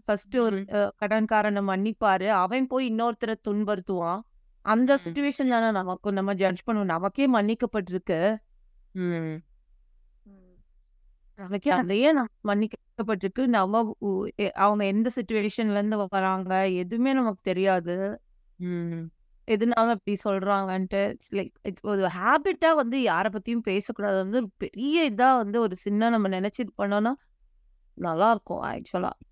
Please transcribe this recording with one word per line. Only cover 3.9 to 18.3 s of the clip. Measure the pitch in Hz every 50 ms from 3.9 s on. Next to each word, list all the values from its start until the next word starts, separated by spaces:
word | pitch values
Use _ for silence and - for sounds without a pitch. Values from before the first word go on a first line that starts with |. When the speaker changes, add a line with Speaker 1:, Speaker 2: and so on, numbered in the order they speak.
| 190 180 170 170 175 202 233 _ _ - _ _ _ _ -
Speaker 1:
அந்த | 196 214 226 254 254 277
Speaker 2:
ம். | 277 - -
Speaker 1:
சிட்யுவேஷன் | 165 285 285 285 - - 277 254
தானே | 247 233 226 226
நமக்கு, | 214 190 185 185 185 - - 208 196
நம்ம | 190 190 196 202
ஜட்ஜ் | 185 196 190 185 180 - -
பண்ணுவோம். | 226 214 202
நமக்கே | 185 165 165 180 196 - - 277 262 254
மன்னிக்கப்பட்டிருக்கு. | 226 202 208 233 - 247 220 - 214 190 175 180 185 - - 180 160 170 202 220 214 _ _ _ _ _ _ _ _ _ _ -
Speaker 2:
ம். | 185 180 175 175 165 160 160 156 156 165 _ _ _ _ _ _ _ _ _ _ _ _ _ _ _ _ 214 196 190 180 180 185 190 _ _ _ _ _ _ _ _ _ _ _ _ _ _ _
Speaker 1:
நமக்கே | - 196 180 196 202 - 196
Speaker 3:
யா. | 185
Speaker 1:
நிறைய | 180 - 175 196 208 254 294 320
நம்-, | 285 240 226 _ _ - 214
மன்னிக்கப்பட்டிருக்கு. | 202 202 214 214 - - _ _ _ - 226 214 220 185 180 190 - - 262
நம்ம | 254 240 214 190 190 208 226 233 214 220 -
உ-, | - 202 190 190 196 - - -
எ-, | 208 190
அவங்க | - - 196 208 214 208 208
எந்த | 196 196 208 226 247 226
சிட்யுவேஷன்ல | 254 233 - 226 214 202 208 - - - 214
இருந்து | 202 202 208 214 220 208 202 185
வராங்க, | - 196 190 190 190 190 185 185 185 185 190 196
எதுவுமே | 185 180 180 180 220 233 247 269 269
நமக்கு | 269 254 226 196 - -
தெரியாது. | 196 185 180 190 196 190 180 170 170 175 185 190 202 214 - _ _